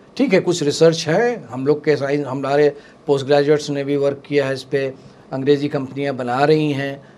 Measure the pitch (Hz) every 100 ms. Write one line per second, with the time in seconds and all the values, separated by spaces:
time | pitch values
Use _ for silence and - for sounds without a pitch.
0 | - - 262 185 180 170 147 139 165 165
1 | - 170 240 226 - 127 135 147 156 139
2 | 135 147 135 135 135 143 147 143 - -
3 | - 139 127 143 143 151 147 143 139 143
4 | 139 139 - 143 135 131 - 143 135 131
5 | - - - 139 135 143 143 147 131 135
6 | 143 127 123 123 147 156 151 135 139 139
7 | -